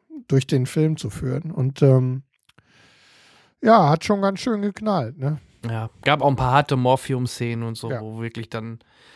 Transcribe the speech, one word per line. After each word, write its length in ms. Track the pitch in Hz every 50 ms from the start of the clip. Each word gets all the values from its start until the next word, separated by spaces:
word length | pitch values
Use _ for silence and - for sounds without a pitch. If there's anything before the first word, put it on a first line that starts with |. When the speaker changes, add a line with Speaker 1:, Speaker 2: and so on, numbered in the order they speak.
| _ _ 320 294 - -
Speaker 1:
durch 180 | 143 135 131
den 180 | - - 131 127
Film 320 | 135 - 160 156 160 156
zu 140 | - - 110
führen. 400 | - - - 131 127 151 - 160
Und, 320 | 170 - 127 135 135 - 147
ähm, 400 | 135 131 131 127 127 127 131 - _ _ _ _ _ _ _ _ _ _ _ _ _ _ _ _ _ _ _ _ _ _ _ _ _ _ _
ja, 280 | - 220 226 220 170 143
hat 140 | 156 170 -
schon 180 | - 208 202 196
ganz 180 | 196 196 -
schön 220 | - 254 220 202 202
geknallt, 560 | 208 190 - 214 214 202 170 123 110 147 -
ne? 200 | 131 143 156 143 - _ _ _ - 117
Speaker 2:
Ja, 220 | 113 110 113 113 - _ -
gab 200 | 131 147 147 139
auch 60 | 143
ein 80 | 135
paar 160 | 123 127 123 127
harte 240 | 143 143 - 143
Morphium-Szenen 880 | 127 123 123 131 131 - - 135 123 123 117 - - 123 120 117 113 117
und 120 | 117 113
so, 140 | - - 113
Speaker 1:
Ja. 100 | 123 117
Speaker 2:
wo 200 | 110 110 110 110
wirklich 280 | 117 113 - 117 110 -
dann 300 | - 113 110 113 113 113 _ _ _ _ _ _ _